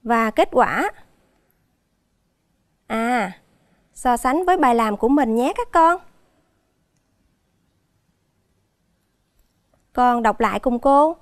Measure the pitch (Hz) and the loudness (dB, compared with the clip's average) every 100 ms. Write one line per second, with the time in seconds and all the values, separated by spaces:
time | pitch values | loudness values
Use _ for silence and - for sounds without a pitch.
0 | 226 233 226 254 359 - 226 170 381 - | -2 -2 -2 0 0 2 0 0 -6 -8
1 | - _ _ _ _ _ _ _ _ _ | -20 _ _ _ _ _ _ _ _ _
2 | _ _ _ _ _ _ _ _ _ 220 | _ _ _ _ _ _ _ _ _ -6
3 | 233 247 190 185 _ _ _ _ _ - | -2 -2 -4 -10 _ _ _ _ _ -8
4 | 254 247 262 320 359 359 277 233 220 202 | -4 -2 -2 -2 0 2 2 2 -2 -2
5 | 220 285 247 220 262 403 480 349 330 349 | 0 2 2 0 -2 -4 -2 2 2 2
6 | - _ _ _ _ _ _ _ _ _ | -6 _ _ _ _ _ _ _ _ _
7 | _ _ _ _ _ _ _ _ _ _ | _ _ _ _ _ _ _ _ _ _
8 | _ _ _ _ _ _ _ _ _ _ | _ _ _ _ _ _ _ _ _ _
9 | _ _ _ _ _ _ _ _ _ - | _ _ _ _ _ _ _ _ _ 0
10 | 247 240 226 202 220 202 - 240 277 277 | 0 2 -2 -2 -4 -2 -4 -2 2 4
11 | 302 339 | 2 -2